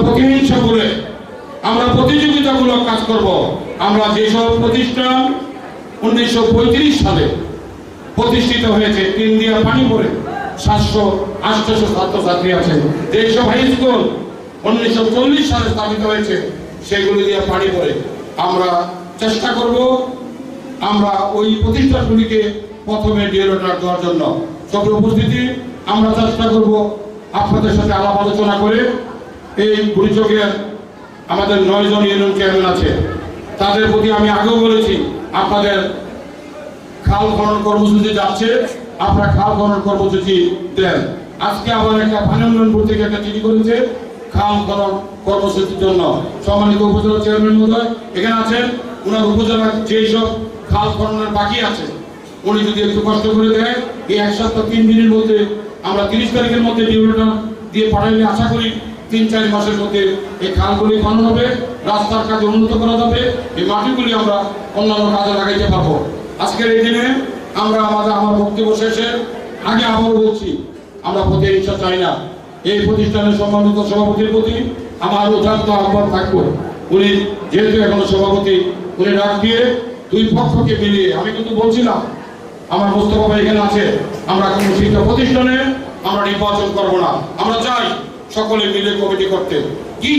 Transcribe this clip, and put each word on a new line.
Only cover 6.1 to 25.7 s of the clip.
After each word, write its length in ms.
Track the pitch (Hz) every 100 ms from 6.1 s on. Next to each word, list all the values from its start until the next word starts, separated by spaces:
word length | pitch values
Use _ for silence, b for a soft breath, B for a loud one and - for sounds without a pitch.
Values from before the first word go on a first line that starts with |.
| 240 226 226 220
পঁয়ত্রিশ 420 | 240 226 269 302 -
সালে 220 | - - - - - - - - - - - -
প্রতিষ্ঠিত 460 | 240 240 247 226 220 208
হয়েছে, 260 | 202 190 190 220
টিন 160 | 220 220
দিয়ে 140 | 220 220 233
পানি 160 | 262 240
পড়ে, 160 | 220 - - - - - -
সাতশো, 400 | 220 208 208 214 190 190 - - 208
আটশো 380 | 214 220 214 214 185
ছাত্রছাত্রী 540 | 185 202 180 175 180 175
আছে। 140 | 170 147 147 - -
যেসব 340 | 214 226 233 220
হাই 120 | 254 262
স্কুল 300 | 247 254 226 - - - - - - 208
উনিশশো 360 | 233 226 226 220 247
চল্লিশ 300 | 285 294 -
সালে 160 | 233 226
স্থাপিত 280 | 220 214 208 214
হয়েছে, 260 | 214 208 - - - - - -
সেগুলি 340 | 202 190 202 196
দিয়ে 140 | 202 190
পানি 160 | 185 190 175
পড়ে। 160 | 147 - - - - - 180
আমরা 240 | 180 180 175 180 - - -
চেষ্টা 280 | 220 214 247 247
করব, 200 | 233 247 254 254 254 - - - - - - - 202
আমরা 220 | 208 202 196 196 208
ওই 100 | 220 214
প্রতিষ্ঠানগুলিকে 760 | 214 254 269 - 226 220 214 214 214 - - - 202
প্রথমে 360 | 214 214 208 196
ডিএলএ 260 | 190 190 190
ট্র্যাক 160 | 180 175
দেওয়ার 200 | 180 175 175
জন্য। 160 | 160 147 165 - - -
সকল 180 | 202 214 214
উপস্থিতি, 420 | 220 214 - 247 254 254 -